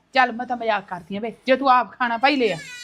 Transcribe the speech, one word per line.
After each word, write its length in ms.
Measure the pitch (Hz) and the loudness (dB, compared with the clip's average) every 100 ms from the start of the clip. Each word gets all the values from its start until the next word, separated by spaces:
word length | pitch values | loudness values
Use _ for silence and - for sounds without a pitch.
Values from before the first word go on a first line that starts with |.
| _ | _
ਚੱਲ, 180 | 262 247 | 2 2
ਮੈਂ 140 | 233 247 | 0 -8
ਤਾਂ 120 | 240 | -4
ਮਜ਼ਾਕ 300 | 226 208 196 | -2 -2 -4
ਕਰਦੀ 300 | 180 170 202 | -14 -10 -8
ਆ 20 | |
ਬੇ, 140 | 226 - - | -8 -4 0
ਜੇ 80 | 262 | 2
ਤੂੰ 140 | 269 | 4
ਆਪ 300 | 247 220 - | 4 2 -4
ਖਾਣਾ 180 | 240 233 | -4 2
ਭਾਈ 180 | 269 285 | 2 2
ਲੈ 180 | 226 | 0
ਆ। 40 | 160 - - | -2 -10 -16